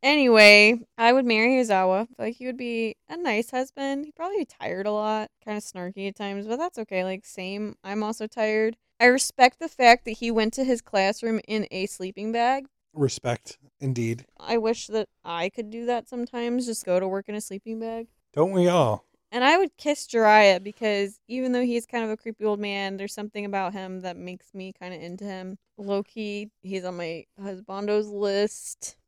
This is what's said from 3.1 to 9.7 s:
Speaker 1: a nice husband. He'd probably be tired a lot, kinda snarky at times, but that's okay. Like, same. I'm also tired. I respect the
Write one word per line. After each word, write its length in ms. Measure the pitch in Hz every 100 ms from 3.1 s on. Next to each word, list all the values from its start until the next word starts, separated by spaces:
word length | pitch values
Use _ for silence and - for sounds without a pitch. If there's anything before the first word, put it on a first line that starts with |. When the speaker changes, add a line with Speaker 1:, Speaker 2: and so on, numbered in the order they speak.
Speaker 1:
a 80 | 330
nice 320 | 349 214 233
husband. 560 | 254 262 - 277 277 302
He'd 100 | -
probably 240 | 339 403
be 60 | 320
tired 400 | _ - 180 202
a 60 |
lot, 400 | 208 214 214 214 _
kinda 180 | - 208
snarky 460 | - 185 180 196 196
at 80 | 196
times, 300 | 202 196 208
but 120 | 240
that's 200 | 339 -
okay. 240 | 220 185
Like, 220 | 185 190 -
same. 500 | - 185 202 208 -
I'm 200 | 190 208
also 240 | 214 226 214
tired. 500 | - 214 214 220 226 _ _
I 60 | 247
respect 540 | 254 - - 254 _
the 80 | 330